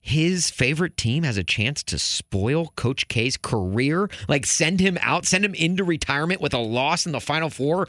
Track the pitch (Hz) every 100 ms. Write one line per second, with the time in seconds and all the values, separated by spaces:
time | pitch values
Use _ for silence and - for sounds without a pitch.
0 | - 143 165 185 160 - 127 151 180 -
1 | 113 131 165 101 87 - 107 147 - 76
2 | - - - 95 101 151 160 - 120 139
3 | - 120 120 - - 117 92 101 135 160
4 | 202 - 98 147 113 - 156 185 190 175
5 | 120 156 - 185 208 185 165 180 185 165
6 | - 139 160 190 - 131 113 117 139 170
7 | - 139 - 151 160 - 135 175